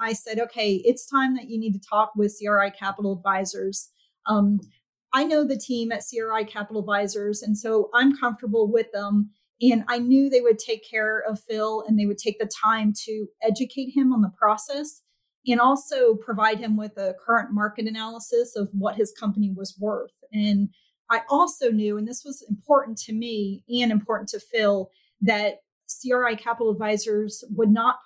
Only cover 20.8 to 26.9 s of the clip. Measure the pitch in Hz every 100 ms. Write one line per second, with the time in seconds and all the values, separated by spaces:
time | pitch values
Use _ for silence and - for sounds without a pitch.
20.8 | _ _ - 226 - 285 349 - 247 214
21.8 | 208 208 220 254 285 269 - 208 - 285
22.8 | 226 220 - 220 233 220 196 196 - 240
23.8 | 240 214 - 208 202 208 - 226 208 202
24.8 | 190 _ _ - 202 208 208 - _ _
25.8 | - - 254 247 247 220 240 233 226 190
26.8 | 214